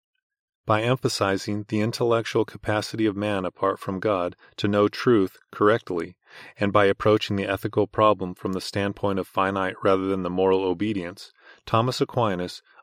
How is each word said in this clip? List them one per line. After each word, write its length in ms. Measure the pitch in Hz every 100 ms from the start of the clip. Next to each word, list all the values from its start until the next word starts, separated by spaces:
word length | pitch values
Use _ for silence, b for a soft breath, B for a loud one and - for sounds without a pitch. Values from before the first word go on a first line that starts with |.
| _ _ _ _ _ _
By 200 | - 107
emphasizing 840 | 117 131 - - 101 95 - 104 107
the 140 | 107
intellectual 640 | 107 110 120 117 110 - 110
capacity 640 | - - 107 101 110 110
of 100 | 98
man 280 | 104 101 90
apart 340 | - 95 98
from 200 | - 95
God 360 | 107 98 90 90 b b
to 100 | 104
know 200 | 104 104
truth 480 | - - 117 95 - _
correctly, 640 | - 104 117 - 90 87 - B B B B
and 160 | 104
by 140 | 101 98
approaching 500 | 98 110 107 - 101
the 120 | 98
ethical 400 | 98 107 107 101
problem 480 | - 107 98 95 90
from 180 | 104
the 80 | 92
standpoint 560 | - 104 101 98 104 95
of 100 | 90
finite 460 | - 95 98 95 -
rather 220 | 98 95 95
than 160 | 95
the 80 | 90
moral 340 | 90 95 95
obedience, 720 | 95 87 104 101 87 87 - _ b b -
Thomas 340 | 113 120 -
Aquinas 640 | 139 - 110 92 90 - _ b